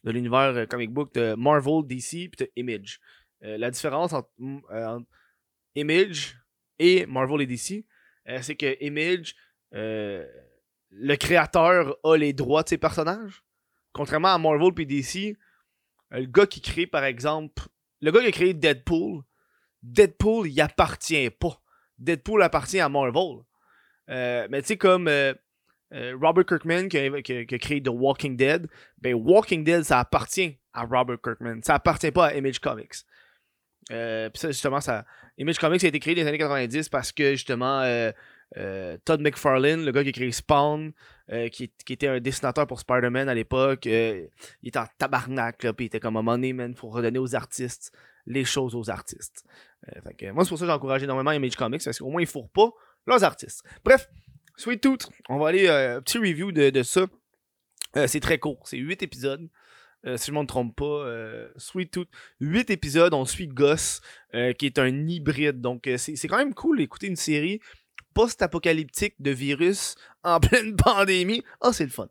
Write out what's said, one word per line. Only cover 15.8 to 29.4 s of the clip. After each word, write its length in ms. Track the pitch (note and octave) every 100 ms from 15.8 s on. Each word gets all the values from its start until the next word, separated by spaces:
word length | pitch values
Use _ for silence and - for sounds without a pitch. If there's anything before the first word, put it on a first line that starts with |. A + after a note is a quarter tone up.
| _ _ _
euh, 80 | B2
le 60 | C3
gars 200 | B2 G3+
qui 140 | -
crée, 280 | - E3 F3
par 160 | D3+
exemple, 580 | C3+ A#2+ D3 D#3 D#3 - - _ _ -
le 100 | D3+
gars 100 | G3+
qui 60 | B3
a 60 |
créé 220 | - F3+
Deadpool, 680 | D#3+ D#3 C3 - E3 G#3 E3+ - _ _ _ _ _
Deadpool, 680 | A#2+ B2 G3 - G#3+ A3+ F3
il 120 | C3+
appartient 680 | D3+ - E3+ - - D#3 A#2+
pas. 320 | - E3+ - _ _ _ -
Deadpool 440 | B2+ D#3+ - G#3+
appartient 380 | E3+ D#3 C3 F#3
à 80 | D3+
Marvel. 540 | C#3+ C3 C3+ F3+ A#2 _ _ _ _ _ _ -
Euh, 380 | B2+ B2 B2 G#2
mais 120 | C3+
tu 60 | C3+
sais, 80 | G#3
comme, 320 | F#3+ F#3 E3+
euh, 260 | C#3+ C#3 C3 _ _ _ _ _
euh, 240 | B2+ A#2+ C3
Robert 260 | D#3+ E3+ F#3+
Kirkman 420 | E3+ E3 F3 F#3+
qui 100 | D3
a, 240 | C3+ C#3+
qui 100 | C3
a, 120 | B2
qui 100 | A#2
a 40 | B2
créé 240 | - C#3+
The 60 | C3
Walking 480 | A#2+ C3+ C3+ C#3+ B2
Dead, 320 | C3+ E3+ D#3+ - - _
ben 160 | B2+
Walking 500 | A#2+ B2 G3